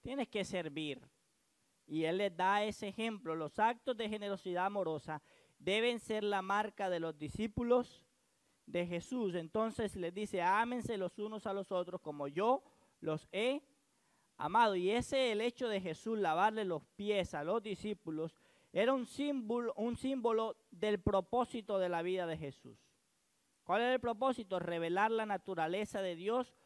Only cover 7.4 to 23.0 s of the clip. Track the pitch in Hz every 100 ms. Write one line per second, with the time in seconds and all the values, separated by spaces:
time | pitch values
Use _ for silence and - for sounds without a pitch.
7.4 | 214 - 240 247 240 - _ _ _ _
8.4 | _ _ - 175 175 175 - 254 208 175
9.4 | 165 220 226 208 214 - 170 180 214 190
10.4 | 175 202 233 247 233 214 180 - 208 220
11.4 | 208 196 190 185 180 180 156 147 143 147
12.4 | 220 269 - _ _ _ 160 156 - 190
13.4 | 240 285 - _ _ _ _ _ _ -
14.4 | 151 214 226 190 180 226 - 269 254 214
15.4 | 233 - 240 202 185 156 220 220 185 156
16.4 | 208 220 196 156 - - 202 208 175 156
17.4 | 151 220 214 190 208 202 170 156 160 -
18.4 | _ _ _ 170 233 269 240 - 285 277
19.4 | 214 240 233 - 233 233 262 269 233 226
20.4 | 220 - _ 175 214 208 214 196 180 240
21.4 | 240 233 208 196 180 175 175 185 170 160
22.4 | 147 - 123 104 _ _